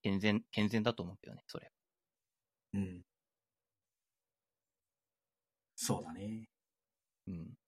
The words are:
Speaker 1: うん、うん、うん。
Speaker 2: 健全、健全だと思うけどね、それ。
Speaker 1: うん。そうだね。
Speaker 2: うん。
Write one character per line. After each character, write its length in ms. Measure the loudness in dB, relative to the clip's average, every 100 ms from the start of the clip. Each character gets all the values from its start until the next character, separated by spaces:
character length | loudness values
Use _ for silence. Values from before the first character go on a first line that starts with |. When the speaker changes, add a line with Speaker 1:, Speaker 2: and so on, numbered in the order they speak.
| 4
Speaker 1:
う 40 |
ん、 20 |
う 20 |
ん、 20 | 4
う 20 |
ん。 20 |
Speaker 2:
健 0 |
全、 240 | 6 4 2
健 160 | 2 4
全 160 | 4
だ 100 | 4
と 100 | 2
思 100 | -6
う 40 | -8
け 120 | -14
ど 60 | -16
ね、 80 | -12
そ 120 | -12
れ。 120 | -12 _ _ _ _ _ _ _ _ _ _
Speaker 1:
う 60 | -2
ん。 220 | -2 -6 -16 _ _ _ _ _ _ _ _ _ _ _ _ _ _ _ _ _ _ _ _ _ _ _ _ _ _ -6
そ 240 | 0 0
う 40 |
だ 100 | -2
ね。 320 | -8 -6 -6 -10 _ _ _ _ _ _ _ -8
Speaker 2:
う 40 |
ん。 220 | -6 -8 -14